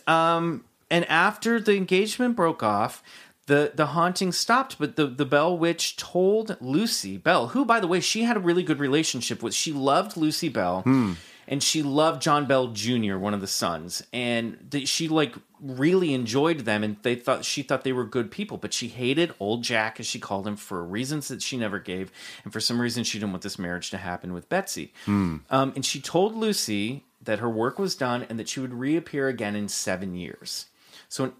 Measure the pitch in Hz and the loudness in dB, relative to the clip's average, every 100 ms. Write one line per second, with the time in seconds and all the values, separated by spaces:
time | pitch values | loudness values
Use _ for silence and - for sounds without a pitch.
0 | - 165 165 170 170 147 - _ - 170 | 2 4 4 2 0 -4 -10 _ 0 0
1 | - 160 196 208 226 233 214 202 185 185 | 4 4 2 2 0 2 4 2 4 2
2 | 214 - 247 233 165 160 107 101 120 - | 2 0 0 2 2 2 2 2 0 -4
3 | - - - _ - 143 143 143 143 160 | -18 -20 -20 _ 4 4 4 2 0 2
4 | 175 180 185 - - 247 262 - 147 - | 2 2 -2 0 2 2 2 -4 -2 0
5 | 143 123 135 143 165 175 170 165 - - | 0 0 2 4 4 2 2 0 -4 -6
6 | - 180 185 220 220 - 127 151 226 - | -4 2 4 4 0 -6 0 2 2 -2
7 | 98 95 156 175 117 254 240 233 175 180 | -4 0 4 4 4 2 2 2 2 0
8 | - 220 233 226 175 175 160 143 139 151 | 0 0 0 2 2 2 2 0 2 2
9 | 156 123 - 104 113 - 170 143 135 147 | 2 -2 -4 -4 -4 -2 -2 0 2 2
10 | 208 175 156 151 165 113 90 92 127 131 | 2 0 -2 0 -2 0 0 2 4 4
11 | 104 82 - - - 139 - 156 143 143 | 2 -2 -10 -20 -6 -2 0 0 2 4
12 | 160 147 156 147 135 135 123 107 110 123 | 2 2 2 2 4 2 2 -2 0 2
13 | 104 95 101 101 95 - 92 80 87 - | 0 0 -2 -2 -2 -2 -2 -2 -6 -10
14 | - 123 120 117 113 - 135 143 131 - | -8 -4 -2 0 -2 -8 -8 -4 -2 -2
15 | 160 160 147 - - _ 139 127 156 185 | 2 2 2 -2 -20 _ -10 2 4 6
16 | 165 131 113 131 160 156 113 104 107 104 | 4 2 2 2 2 2 0 0 0 -2
17 | 123 120 - 127 - 147 135 131 135 127 | -2 0 0 -2 -2 -4 -2 -2 0 -2
18 | 107 127 107 - 208 107 104 - 117 110 | -2 -2 -2 -6 -8 -8 -6 -6 -6 -4
19 | 123 147 170 - 98 120 120 113 110 - | 0 2 0 -2 -2 -2 0 0 -2 -4
20 | 113 120 - 98 104 104 - 92 85 104 | -8 -8 -4 -4 -4 -8 -8 -8 -6 -6
21 | 131 151 135 110 - 127 107 90 - 92 | -4 -6 -6 -8 -6 -4 -4 -4 -6 -6
22 | 92 - - - 107 113 117 120 120 117 | -8 -12 -18 -16 -10 -4 -2 0 0 -2
23 | 110 107 104 92 98 - 87 87 - 95 | -4 -4 -4 -4 -8 -6 -6 -6 -6 -8
24 | 92 90 90 87 - 185 190 - 73 - | -8 -8 -8 -10 -4 -4 -2 -8 -10 -8
25 | - 101 87 76 - 135 135 135 131 143 | 0 2 2 -2 0 2 2 -2 -4 -6
26 | - 165 208 226 220 196 - 101 107 139 | -2 2 2 2 -2 0 -2 -2 -2 -6
27 | - _ - 107 117 110 123 165 190 - | -14 _ -4 -2 0 0 0 0 -4 -2
28 | 123 123 123 113 - 139 131 120 135 165 | -2 -2 -4 -8 -6 -6 -6 -4 -2 -2
29 | 165 143 135 117 104 104 101 - - 92 | -2 -2 -2 -2 -2 -2 -4 -4 -4 -4
30 | 95 90 85 - - - - _ _ - | -4 -6 -8 -12 -12 -12 -12 _ _ -20
31 | - - 127 - | -10 -4 -4 0